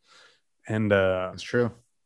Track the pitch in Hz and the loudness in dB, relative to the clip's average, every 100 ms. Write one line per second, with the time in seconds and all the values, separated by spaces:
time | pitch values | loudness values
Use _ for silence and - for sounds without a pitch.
0 | _ - - _ _ _ - 110 107 98 | _ -20 -20 _ _ _ -6 -2 2 4
1 | 95 92 92 92 - 123 117 - _ _ | 4 0 -4 -10 -4 0 0 -4 _ _